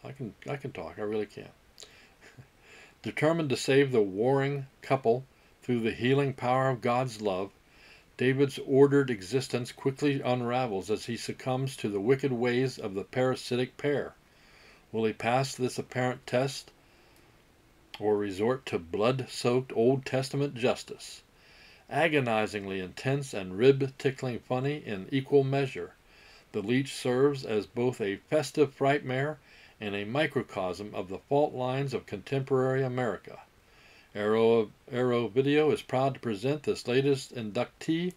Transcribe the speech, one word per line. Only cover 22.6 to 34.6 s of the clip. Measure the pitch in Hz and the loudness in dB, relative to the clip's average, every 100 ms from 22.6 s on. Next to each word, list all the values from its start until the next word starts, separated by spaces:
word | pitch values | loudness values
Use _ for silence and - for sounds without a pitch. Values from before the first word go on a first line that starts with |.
| 98 95 | -6 -6
intense | 92 - 131 139 139 | -6 -6 -2 -2 -4
and | 110 95 92 | -8 -6 4
rib-tickling | 127 135 135 - - - 131 113 | 6 6 2 -2 -4 -2 -4 -6
funny | - 127 135 147 - | -4 -4 -2 -4 -6
in | 101 95 | -8 -4
equal | 135 135 143 | -4 2 4
measure, | 135 139 139 87 85 - _ - - - - | 4 2 -2 -4 -10 -12 _ -20 -20 -20 -10
The | 110 | -6
Leech | 101 127 135 | 0 0 0
serves | - 127 123 143 139 | -4 0 4 4 2
as | 135 107 95 | -2 -2 -2
both | - 123 123 | -2 -2 0
a | 107 - - | -2 -4 -2
festive | 151 139 - 139 | -2 0 2 2
frightmare | - 139 147 131 131 143 156 - - - - | 2 2 2 0 -2 -2 -6 -14 -20 -20 -12
and | 107 101 | -6 -6
a | |
microcosm | 104 131 156 127 110 104 92 87 104 | -4 0 0 -2 -4 -4 -4 -4 -8
of | 107 92 | -8 -8
the | 95 | -10
fault | - 143 151 | 0 2 2
lines | 127 127 131 139 | 0 -4 -2 -2
of | 113 - | -6 -6
contemporary | 101 - 139 135 135 131 131 | -12 -6 -4 0 2 2 0
America. | 127 123 123 95 - - - _ _ _ - - - | -2 -2 -2 -4 -8 -18 -20 _ _ _ -20 -20 -14
Arrow, | 104 104 110 113 117 | -4 2 4 6 6